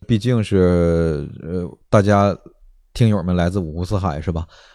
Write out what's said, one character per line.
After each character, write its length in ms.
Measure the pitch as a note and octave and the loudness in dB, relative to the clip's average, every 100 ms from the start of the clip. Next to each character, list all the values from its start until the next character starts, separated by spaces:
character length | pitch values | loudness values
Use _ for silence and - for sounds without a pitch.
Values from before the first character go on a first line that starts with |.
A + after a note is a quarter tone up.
| - | -2
毕 100 | A2+ | -2
竟 260 | A#2 A#2+ | 2 0
是， 880 | G2+ G2 F2+ F2 E2+ E2 E2 D2 C#2+ - | 2 2 4 4 2 2 0 -2 -6 -12
呃， 280 | D#2 F2+ F2 - - | -10 -8 -8 -12 0
大 120 | A2 | 2
家 340 | G2 G2+ G2+ - - _ - _ _ | 4 4 2 -2 -10 _ -20 _ _
听 140 | - A#2 | 0 2
友 140 | G2+ | 2
们 120 | E2+ F2+ | -2 0
来 140 | F2 | 0
自 100 | G2 | -2
五 140 | E2 | -6
湖 120 | D2+ F2+ | -6 -4
四 120 | G2+ | -2
海， 220 | F2+ D2+ | -2 -4
是 120 | E2+ | -6
吧？ 140 | E2 E2 - - | -6 -8 -16 -20